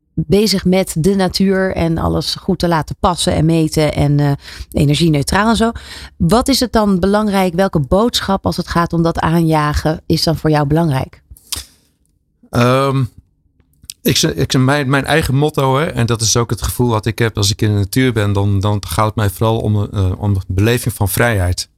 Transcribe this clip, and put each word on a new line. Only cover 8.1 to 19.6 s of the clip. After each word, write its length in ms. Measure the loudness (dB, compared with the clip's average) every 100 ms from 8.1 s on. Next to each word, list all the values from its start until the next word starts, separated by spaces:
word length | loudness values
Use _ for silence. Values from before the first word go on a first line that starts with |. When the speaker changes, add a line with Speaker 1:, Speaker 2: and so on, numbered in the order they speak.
| -2 -2 -2 -2
Speaker 1:
als 100 | -4
het 120 | -4
gaat 240 | -2 0
om 100 | 0
dat 160 | 0 0
aanjagen, 840 | 0 2 2 2 0 -2 -2 -4 -2
is 160 | -2
dan 140 | 0 0
voor 140 | 0
jou 160 | 0 2
belangrijk? 560 | 0 0 -2 -6 -12 _ -20 -12 -12 -12 _ _ _ _ _ _ _ -6
Speaker 2:
Ehm, 540 | 0 2 2 2 0 -2 -6 _ _ _ _ _ _ -20 -4
ik 140 | -2 0
z-, 60 |
ik 280 | 0 -2 0
z-, 40 | 2
mijn, 320 | 2 0 0
mijn 140 | -2
eigen 300 | 0 0 2
motto, 440 | 2 0 0 0 0
hè, 60 | -2
en 200 | -2 -2
dat 140 | 0
is 160 | 0 0
ook 140 | 0
het 120 | -2
gevoel 260 | -4 0 0
wat 180 | 0 -2
ik 120 | -2
heb 180 | -2 0
als 140 | -2
ik 120 | 0
in 60 | 0
de 60 | 0
natuur 340 | 0 0 2
ben, 200 | 2 0
dan, 280 | 0 0 0
dan 220 | 0 -2 -4
gaat 180 | -2 -2
het 80 |
mij 160 | 0 -2
vooral 280 | 0 0
om, 300 | 0